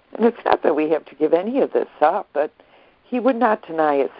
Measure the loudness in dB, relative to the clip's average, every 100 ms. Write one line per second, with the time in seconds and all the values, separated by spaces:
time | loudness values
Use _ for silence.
0 | _ 0 0 0 0 0 2 0 0 -2
1 | -4 -4 0 0 0 -2 -2 -2 -4 0
2 | 0 0 -4 -4 -4 -8 _ _ _ _
3 | _ -2 0 0 0 -2 -4 -2 0 2
4 | -2